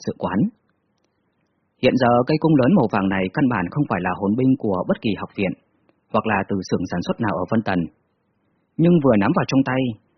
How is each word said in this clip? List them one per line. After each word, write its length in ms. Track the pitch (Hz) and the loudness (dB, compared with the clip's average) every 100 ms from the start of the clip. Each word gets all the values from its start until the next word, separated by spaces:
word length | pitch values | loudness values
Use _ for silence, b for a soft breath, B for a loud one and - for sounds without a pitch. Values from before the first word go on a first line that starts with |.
| - | -8
sự 60 | - | -6
của 100 | - | -4
hắn. 140 | 95 196 - _ _ _ _ _ _ _ _ _ _ _ - | -2 -2 -4 _ _ _ _ _ _ _ _ _ _ _ 0
Hiện 120 | 123 123 | 2 4
giờ 100 | 123 120 127 | 4 2 2
cây 100 | 156 | 0
cung 160 | 160 151 | 2 4
lớn 160 | 123 185 | 4 4
màu 120 | 113 | 2
vàng 160 | 107 98 | 0 0
này 140 | 95 92 | 0 -2
căn 120 | - 135 | 0 0
bản 120 | 113 87 | 0 -4
không 140 | 151 143 | -4 -4
phải 120 | 101 | -2
là 80 | 92 90 | -4 -2
hồn 120 | 98 113 | -2 2
binh 140 | 131 131 | 2 2
của 140 | 110 90 - | 0 -2 -2
bất 100 | 110 | -2
kỳ 100 | 113 95 | -2 -4
học 120 | 190 - | -6 -4
viện, 160 | 95 - _ _ _ _ _ | -4 -6 _ _ _ _ _
hoặc 120 | 110 110 | -4 0
là 80 | 101 98 | -2 -2
từ 60 | 101 - | -6 -4
xưởng 160 | 123 127 | -4 -4
sản 100 | 90 - | -6 -6
xuất 120 | - 104 | -4 -4
nào 80 | 90 | -4
ở 20 | 90 | -2
Vân 100 | 113 104 | -2 -2
Tần. 120 | 92 80 _ _ _ _ _ _ _ _ - | -4 -4 _ _ _ _ _ _ _ _ 0
Nhưng 180 | 165 175 | 4 4
vừa 120 | 135 110 | 4 2
nắm 120 | 101 180 | 2 0
vào 100 | 127 | 0
trong 160 | 135 135 | 0 0
tay, 120 | 131 127 110 _ | -2 -4 -8 _